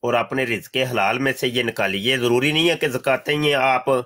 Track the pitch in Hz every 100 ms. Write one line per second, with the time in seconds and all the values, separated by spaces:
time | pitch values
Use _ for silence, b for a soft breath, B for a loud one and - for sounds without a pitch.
0 | 120 120 113 131 127 110 - 131 127 120
1 | 98 123 135 131 131 120 117 110 101 98
2 | 107 131 120 120 139 151 170 160 151 127
3 | 131 131 - 151 151 143 131 127 127 131